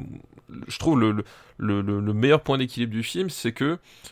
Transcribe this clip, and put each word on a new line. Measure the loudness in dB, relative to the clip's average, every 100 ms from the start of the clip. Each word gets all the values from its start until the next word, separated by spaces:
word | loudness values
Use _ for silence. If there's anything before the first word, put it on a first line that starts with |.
| -8 -14 -20 -20 -20 -16 -12
je | -2
trouve | 2 4
le, | 4
le, | 2 -4 -12 -20 -8
le, | -2 0
le, | 0 -2
le | 0
meilleur | 2 6 4
point | 4 0
d'équilibre | 0 -2 -4
du | -4
film, | -4 -4 -4
c'est | -2 -4
que | -2 -2 -2 _ -20 -20